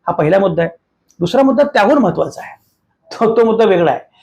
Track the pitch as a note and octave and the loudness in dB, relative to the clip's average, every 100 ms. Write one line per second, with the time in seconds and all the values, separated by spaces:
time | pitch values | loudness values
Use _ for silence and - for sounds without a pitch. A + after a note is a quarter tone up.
0 | - F3 D3+ G3 F#3+ D#3+ E3 - _ _ | -6 -2 0 2 0 -2 -4 -8 _ _
1 | _ - F3 C4+ C4+ A#3 - A3+ G3+ D4 | _ -8 -2 0 2 2 0 0 2 2
2 | G3 D#3 - - - - _ _ _ _ | 0 -2 -6 -8 -18 -20 _ _ _ _
3 | _ - A3 A3+ A3+ A3+ G#3 F3+ D#3+ A#2+ | _ -4 0 2 2 2 2 2 0 -2
4 | - _ | -8 _